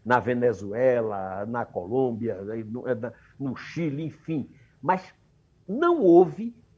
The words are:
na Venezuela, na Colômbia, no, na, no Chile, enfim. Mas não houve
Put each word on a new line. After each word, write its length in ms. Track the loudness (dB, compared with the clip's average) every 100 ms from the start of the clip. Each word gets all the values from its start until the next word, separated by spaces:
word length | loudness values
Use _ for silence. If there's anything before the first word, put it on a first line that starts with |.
| 2
na 140 | 2
Venezuela, 1300 | 2 2 0 0 -4 0 2 2 0 -4 -6 -6 -6
na 200 | -6 -6
Colômbia, 760 | -8 -4 0 0 -2 -6 -6 -8 -10 -8
no, 180 | -8
na, 280 | -4 -4 -6 -12 -20 -10
no 180 | -8 -8
Chile, 500 | -10 -6 -4 -4 -8
enfim. 440 | -10 -8 -6 -8 -14 _ _
Mas 320 | -2 -2 -6 _ _ _ _ _ -10
não 340 | 0 0 4
houve 540 | 8 8 8 2 -10 -12 _